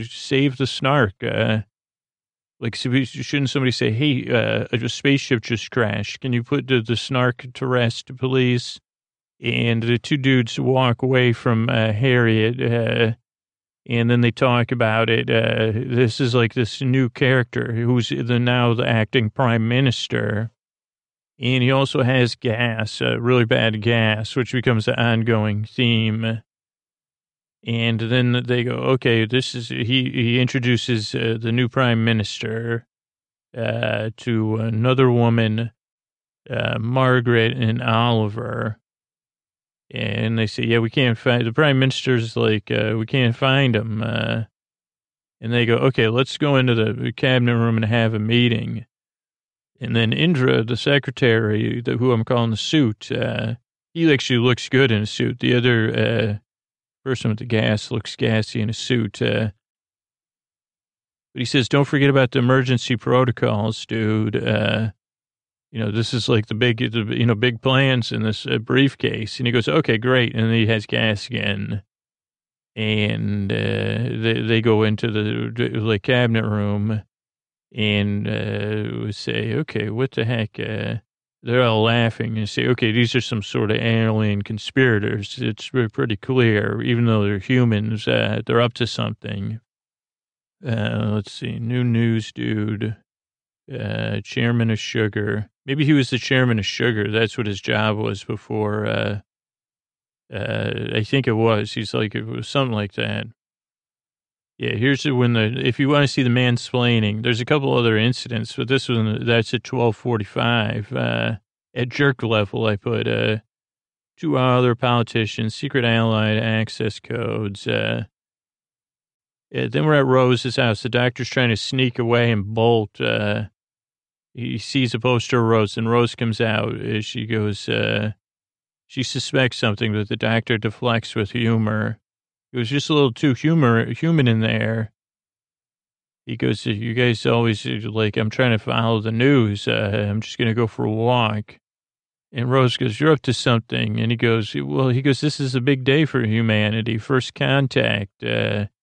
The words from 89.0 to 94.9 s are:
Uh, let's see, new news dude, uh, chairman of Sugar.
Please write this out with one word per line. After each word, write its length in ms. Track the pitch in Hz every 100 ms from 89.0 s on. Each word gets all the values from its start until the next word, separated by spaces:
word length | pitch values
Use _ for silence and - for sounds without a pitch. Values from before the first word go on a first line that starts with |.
| 113 110 110 104 98 113 _ _ _ _ _ _ _ _ _ _ 143
Uh, 440 | 117 107 113 110
let's 180 | 107 101
see, 280 | - 120 117
new 260 | 117 123
news 480 | 123 113 117 113 110
dude, 640 | - 120 110 104 107 113 110 _ _ _ _ _ _ -
uh, 480 | 127 107 107 110 107
chairman 480 | - - 120 120 113
of 100 | 110
Sugar. 680 | -